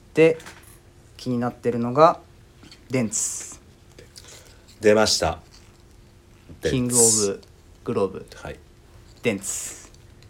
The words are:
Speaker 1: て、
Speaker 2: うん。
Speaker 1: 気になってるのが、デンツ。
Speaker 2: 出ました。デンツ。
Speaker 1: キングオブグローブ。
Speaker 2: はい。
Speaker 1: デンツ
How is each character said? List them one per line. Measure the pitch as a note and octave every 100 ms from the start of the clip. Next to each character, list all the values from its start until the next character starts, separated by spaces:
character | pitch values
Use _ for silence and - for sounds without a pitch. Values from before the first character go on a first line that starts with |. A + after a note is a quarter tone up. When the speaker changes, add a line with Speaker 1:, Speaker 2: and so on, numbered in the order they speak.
| -
Speaker 1:
て、 | - D#3+
Speaker 2:
う | D#3+
ん。 | - - - - - - - -
Speaker 1:
気 | -
に | B2
な | B2
っ |
て | - B2
る | A#2
の | A#2+
が、 | B2+ E3 - - - - - - - -
デ | C3
ン | A2+
ツ。 | - - - - - - - - - - - - - - - - -
Speaker 2:
出 | G#2
ま | G#2+ A2
し | -
た。 | E2 D#2+ - - - - - - - - - - - -
デ | -
ン |
ツ。 |
Speaker 1:
キ | C3
ン | B2
グ | A#2+
オ | A2+
ブ | G#2+ G2+ - - - - -
グ | -
ロ | A2+ F#2+
ー |
ブ。 | F2+ -
Speaker 2:
は | - -
い。 | - - - - - - -
Speaker 1:
デ | B2
ン | G2
ツ | - - - - - - - - -